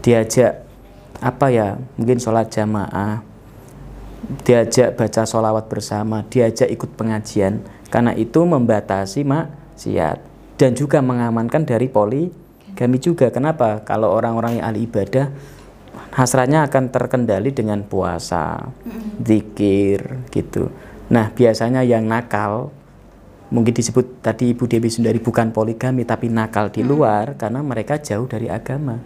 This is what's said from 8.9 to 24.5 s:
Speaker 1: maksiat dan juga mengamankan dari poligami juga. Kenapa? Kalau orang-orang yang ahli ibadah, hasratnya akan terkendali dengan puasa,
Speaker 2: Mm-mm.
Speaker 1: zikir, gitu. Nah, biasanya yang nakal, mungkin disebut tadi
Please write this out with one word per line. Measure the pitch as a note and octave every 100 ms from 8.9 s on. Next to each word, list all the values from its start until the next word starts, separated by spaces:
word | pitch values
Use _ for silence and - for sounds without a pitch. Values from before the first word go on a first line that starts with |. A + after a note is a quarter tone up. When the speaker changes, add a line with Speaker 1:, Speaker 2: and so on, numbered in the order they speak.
| G2 F#2+ C#3+
Speaker 1:
maksiat | C#3+ C#3+ D#3+ - - - - G2 D#2+ - - - - -
dan | C3
juga | A#2+ C#3+ D#3
mengamankan | C3 B2 A#2+ A2+ A#2 D#3
dari | D3+ A2+ C3
poligami | G#2+ G#2 C3 F3+ - - - - - B2 B2+
juga. | D3+ E3+ A#2+
Kenapa? | A#2 D3 D#3+ A#2 G#2+
Kalau | - G#2+ G#2+
orang-orang | G#2 A#2 A2+ A#2 A#2
yang | F2+
ahli | G#2+ A#2
ibadah, | G#2+ G2 C3 C#3 C#3 - - - - - - -
hasratnya | - B2 C3 B2+ D#3
akan | C#3+ C3+ B2+
terkendali | B2+ B2 B2+ A#2 F#2+ A#2
dengan | C3+ A2 G#2
puasa, | G2 G2 F2+ F2 - F2 D#2+ D#2+ - -
Speaker 2:
Mm-mm. | - - - -
Speaker 1:
zikir, | A#2 A2 G2+ - G#2 G2 G2 G2 - B2+ B2
gitu. | - - G2+ E2+ - - - -
Nah, | A#2+ G#2+
biasanya | - A#2+ G#2+ A2+ C3
yang | B2+ A2+
nakal, | A2 A2+ A#2+ G#2 G#2 G#2+ C#3+ - - - - - - - -
mungkin | A#2+ A2+
disebut | A#2+ A#2 A#2+ B2+ -
tadi | - A2 B2